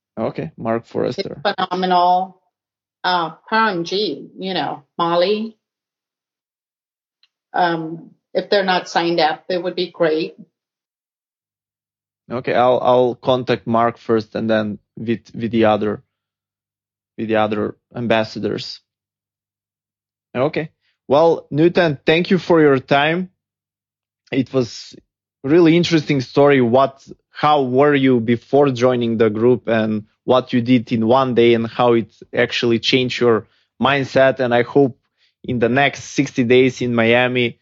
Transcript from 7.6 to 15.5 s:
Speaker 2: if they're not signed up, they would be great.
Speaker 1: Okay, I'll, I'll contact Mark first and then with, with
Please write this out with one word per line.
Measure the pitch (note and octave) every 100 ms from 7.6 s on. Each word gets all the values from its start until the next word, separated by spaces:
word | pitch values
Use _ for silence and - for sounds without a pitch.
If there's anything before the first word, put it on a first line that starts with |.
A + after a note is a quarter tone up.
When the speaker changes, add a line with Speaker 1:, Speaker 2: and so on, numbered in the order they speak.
| F3 E3 D#3+ E3 - _ _
Speaker 2:
if | F#3 F#3
they're | G#3 F#3+
not | F3+ F3
signed | F3+ E3+ E3+
up, | D#3 D#3 -
they | F3+
would | F3+ F3
be | F3
great. | - E3 D#3 F3+ - - _ _ _ _ _ _ _ _ _ _ _ _ _ _ _ _ _ _
Speaker 1:
Okay, | A#2+ C3 F#2
I'll, | B2 B2+
I'll | - B2+ B2+ A2+
contact | - B2+ B2 A#2+ -
Mark | A2+ A#2 A2+
first | - A2+ G#2+ G#2
and | A2+
then | A2 G#2+ G2+ _ -
with, | A2+ A2 -
with | - A#2